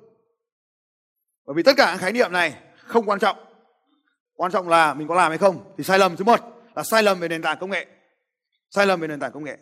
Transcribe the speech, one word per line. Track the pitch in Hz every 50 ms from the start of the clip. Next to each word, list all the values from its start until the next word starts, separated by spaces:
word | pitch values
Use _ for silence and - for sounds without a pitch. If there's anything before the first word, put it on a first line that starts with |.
| _ _ _ _ _ _ _ _ _ _ _ _ _ _ _ _ _ _ _ _ _ _ _ _ _ _ _ _ _
Bởi | - 143
vì | 165 170
tất | 262 277
cả | 269 247 180
những | 170 185
khái | 185 185 220
niệm | 247 226 175 180
này | 180 170 156 139 - - - _
không | _ _ - - 233 214 202
quan | 202 196
trọng. | 220 196 185 - - - _ _ _ _ _ _ _ _ _ _ _ _ _ _ _ _ _
Quan | - 170 185 190
trọng | 202 180 175
là | 165 165 160 151 135
mình | 143 151 151
có | 170
làm | 185 175 156
hay | 160 160
không. | 196 196 175 156 - - - -
Thì | 143
sai | - 190 190
lầm | 196 185 170
số | 165 196
một | 226 233 - - - - - _ _ _
là | 151 151
sai | - 220 226 214
lầm | 202 190 180
về | 170 165
nền | 165 160 160
tảng | 160 156 -
công | 180 190
nghệ. | 196 170 - - _ _ _ _ _ _ _ _ _ _ _ _ _ _ _ _
Sai | - 196 202
lầm | 196 190 175
về | 160 156
nền | 151 139
tảng | 139 123 113
công | 143 151
nghệ. | 139 110 -